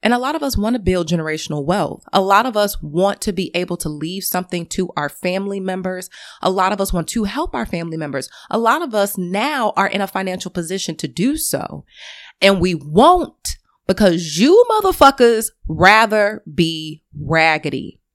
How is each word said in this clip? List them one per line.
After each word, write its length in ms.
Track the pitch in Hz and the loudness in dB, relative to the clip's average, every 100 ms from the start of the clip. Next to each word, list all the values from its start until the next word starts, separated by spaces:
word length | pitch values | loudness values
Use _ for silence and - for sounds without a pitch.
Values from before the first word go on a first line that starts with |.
And 100 | 214 | 0
a 60 | 247 | -2
lot 160 | 254 | -2
of 80 | 311 | -4
us 160 | 285 226 | -4 -2
want 160 | 208 | -2
to 80 | 247 | -2
build 260 | 185 185 160 | 0 -2 -2
generational 560 | 170 156 156 - 151 | -4 -4 -8 -6 -6
wealth. 400 | 139 196 151 - _ | -2 -2 -2 -6 _
A 80 | 190 | 0
lot 240 | 190 196 | 4 2
of 120 | 247 214 | 2 0
us 240 | 202 - | -2 -2
want 380 | 151 151 196 - | -6 0 0 0
to 100 | - | -4
be 180 | 180 170 | -4 -4
able 220 | 180 175 175 | -4 -4 -6
to 100 | 160 | -6
leave 360 | 151 160 190 | -6 -8 -6
something 420 | - 185 180 180 165 | -4 -4 -4 -8 -6
to 240 | - 185 - | -4 -4 -4
our 120 | 147 | -8
family 520 | - 180 185 196 196 | -6 -4 -4 -4 -6
members. 500 | 190 185 185 185 180 - - - | -6 -6 -6 -8 -12 -18 -20 -6
A 100 | - | -2
lot 220 | 190 185 | 0 0
of 80 | 196 | 0
us 120 | 190 | -2
want 160 | 180 156 | -2 -2
to 160 | 233 | -4
help 300 | 208 226 339 | -4 -4 -6
our 120 | 254 226 | -6 -6
family 300 | 170 170 160 | -6 -6 -8
members. 320 | 151 139 131 - - | -6 -8 -8 -16 -6
A 80 | 220 | -2
lot 240 | 226 277 | 0 0
of 120 | 330 | -2
us 220 | 214 202 196 | -2 -2 -2
now 560 | 175 190 214 254 220 - | -4 -2 -2 -2 -2 -2
are 100 | 196 | -2
in 140 | - | -2
a 80 | 196 | -4
financial 420 | - 190 185 180 | -4 -6 -6 -8
position 460 | 175 165 190 - 160 | -8 -6 -6 -6 -8
to 120 | 139 | -8
do 280 | - 226 311 | -2 -2 -2
so. 480 | - - - - - - - - - _ | -4 -4 -6 -12 -18 -20 -20 -20 -20 _
And 200 | 196 196 | 4 4
we 140 | 185 | 0
won't 840 | 165 139 156 285 359 320 _ - - _ _ - | -2 0 6 6 6 0 _ -10 -10 _ _ -4
because 520 | 185 202 170 165 151 | 4 4 4 -2 2
you 260 | 247 403 480 | 6 8 8
motherfuckers 800 | 440 392 381 277 277 240 226 226 _ - | 6 2 6 6 8 4 4 -2 _ -8
rather 760 | 160 180 214 220 214 202 214 - | 2 4 6 4 2 0 -2 -10
be 500 | 143 165 160 156 156 _ 143 | -2 0 0 -8 -12 _ -14
raggedy. 840 | 147 160 160 156 156 139 135 - _ | -2 2 2 2 -2 -6 -8 -14 _